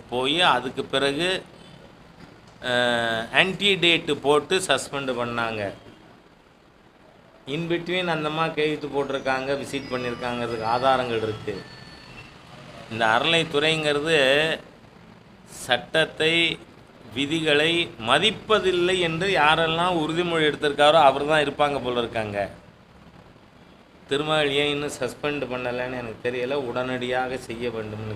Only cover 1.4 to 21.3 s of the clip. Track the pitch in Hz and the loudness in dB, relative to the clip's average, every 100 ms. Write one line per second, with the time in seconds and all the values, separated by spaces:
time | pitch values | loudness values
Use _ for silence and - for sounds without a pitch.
1.4 | - - - - - - - - - - | -8 -20 -20 -20 -20 -20 -20 -20 -20 -20
2.4 | - - 123 123 123 117 117 113 113 135 | -20 -10 -2 2 2 2 0 -2 0 0
3.4 | 185 180 202 180 170 165 - 131 135 147 | 0 0 -2 0 0 0 -2 -4 2 0
4.4 | 147 185 - 170 - 139 135 120 120 120 | 2 -2 0 -2 -2 -6 -4 -4 -4 -4
5.4 | 113 110 98 - - - - - - _ | -4 -4 -8 -10 -20 -20 -20 -20 -20 _
6.4 | _ _ _ _ - _ - - - - | _ _ _ _ -20 _ -20 -20 -20 -20
7.4 | - 147 170 170 170 180 180 156 151 156 | -8 -6 -4 -4 -2 -2 -2 -2 -2 -2
8.4 | 160 160 151 151 147 139 135 135 131 131 | -2 0 -2 -2 -4 -4 -2 -4 -2 -2
9.4 | 135 139 120 139 131 127 123 120 123 120 | -2 -4 -4 -8 -6 -4 -4 -6 -6 -4
10.4 | 117 117 110 120 135 127 123 113 110 107 | -4 -2 0 2 4 2 2 -2 -2 -4
11.4 | - 95 - - - - - - - - | -6 -8 -10 -18 -20 -20 -20 -20 -20 -20
12.4 | - - - - - 113 113 117 151 165 | -20 -20 -18 -18 -10 0 4 4 4 2
13.4 | 160 143 156 160 151 147 156 160 131 143 | 2 2 2 2 2 0 2 4 6 4
14.4 | 160 151 - - - - - - - - | 2 -2 -8 -20 -20 -20 -20 -20 -20 -20
15.4 | - - - 123 - 160 156 - 160 165 | -20 -8 0 0 2 0 0 2 2 4
16.4 | 165 - - - - - 117 107 143 160 | 2 -2 -10 -20 -20 -20 -10 -4 -2 0
17.4 | 156 143 156 170 165 - 113 143 214 202 | 2 4 4 2 -2 -4 2 4 2 0
18.4 | - 214 185 180 175 190 170 160 196 175 | 0 2 2 2 2 2 0 0 0 4
19.4 | 147 160 165 165 180 175 151 160 175 165 | 4 4 2 2 2 2 0 0 0 2
20.4 | 151 139 147 139 147 160 143 135 143 | 2 2 0 6 6 8 8 6 2